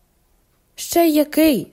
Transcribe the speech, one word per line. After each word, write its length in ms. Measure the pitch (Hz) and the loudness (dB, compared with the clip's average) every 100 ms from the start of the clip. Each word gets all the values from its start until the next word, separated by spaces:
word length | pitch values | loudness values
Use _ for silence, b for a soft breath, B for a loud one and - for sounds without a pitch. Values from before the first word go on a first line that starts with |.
| _ _ _ _ _ _ _ | _ _ _ _ _ _ _
"Ще 340 | - - 339 339 | -18 -4 0 2
який", 640 | 302 294 294 311 233 - | 2 0 0 2 0 -4